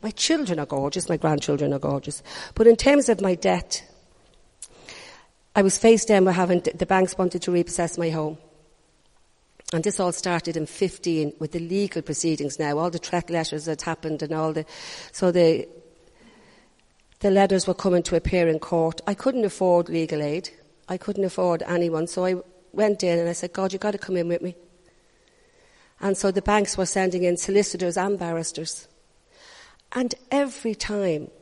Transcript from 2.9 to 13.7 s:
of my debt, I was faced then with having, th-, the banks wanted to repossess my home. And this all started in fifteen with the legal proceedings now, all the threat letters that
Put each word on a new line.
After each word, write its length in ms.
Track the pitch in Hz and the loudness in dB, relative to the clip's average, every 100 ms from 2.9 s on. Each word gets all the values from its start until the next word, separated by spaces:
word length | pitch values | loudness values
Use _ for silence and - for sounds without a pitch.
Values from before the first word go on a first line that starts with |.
| 285 254 | 6 4
of 120 | 214 | 2
my 140 | 196 | 2
debt, 500 | 180 - 180 - - - - _ _ _ _ _ _ - - - - - - _ _ _ - | 0 2 0 -2 -10 -10 -20 _ _ _ _ _ _ -20 -20 -20 -20 -20 -20 _ _ _ 2
I 60 | |
was 160 | 196 - | 2 6
faced 280 | 226 226 - | 6 6 6
then 180 | 202 | 6
with 120 | 185 180 | 6 4
having, 240 | 180 175 | 2 2
th-, 160 | 170 - | 0 -4
the 100 | 180 | 0
banks 320 | 190 185 - | 2 2 0
wanted 240 | 185 175 | -2 -2
to 80 | - | 0
repossess 480 | 175 175 - 170 170 | 0 0 -2 -4 -2
my 120 | 165 | -2
home. 280 | 160 156 160 _ _ _ _ _ _ _ _ _ _ _ _ - | -2 -4 -8 _ _ _ _ _ _ _ _ _ _ _ _ -6
And 120 | 170 | -2
this 160 | 180 190 | -2 0
all 120 | 180 | -2
started 440 | 170 185 170 170 160 | -2 -2 -2 -2 -4
in 80 | |
fifteen 720 | 156 - 190 - - 160 147 - | -6 -2 -4 -2 -2 0 -2 -4
with 140 | 156 | -8
the 60 | 175 | -6
legal 420 | 165 190 202 170 | -4 -2 -2 -4
proceedings 580 | 156 147 165 156 147 - | -6 -2 -2 -2 -4 -4
now, 200 | 151 147 | -2 0
all 100 | 175 | -2
the 100 | 170 | -4
threat 300 | - 175 165 | -4 -4 -2
letters 380 | 170 160 156 | -4 -4 -6
that 160 | 151 | -6